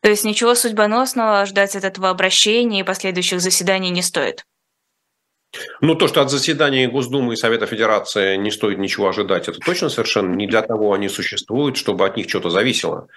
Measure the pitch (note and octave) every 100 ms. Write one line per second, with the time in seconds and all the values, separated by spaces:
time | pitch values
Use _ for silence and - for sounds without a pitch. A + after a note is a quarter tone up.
0 | G#3+ G#3 A3 G#3 A#3 A#3+ A#3+ G#3+ G#3 A3+
1 | C4 B3+ A3 G#3 G3 G3+ G3 G3 F#3+ F#3+
2 | F#3+ F3+ F#3 F#3 G#3+ A3 A#3+ G3+ F#3+ F#3
3 | F#3+ F3+ F3+ F3+ F3+ F3+ F3+ F#3+ F#3 F3+
4 | F3+ E3+ A#2+ - - _ _ _ _ _
5 | _ _ _ _ _ - - - D3+ D#3+
6 | F3 E3 C3+ C#3 C#3+ D3 D3 C3+ B2+ C3
7 | B2 C3+ B2 A2+ A2+ A2+ A2 A2 A2 G#2+
8 | - G#2+ G2 G2 G#2 G#2 G#2 F#2+ G2 -
9 | G2+ F#2+ F#2+ F#2 - - - F3+ D#3 B2
10 | A2 - F#2+ F2+ G2+ A2+ - A2 G#2 G2
11 | G2+ - F#2 - - A#2 C#3+ C3+ - F2+
12 | G2 - - F#2+ F2 F2 B2 - D#2+ D#2+
13 | -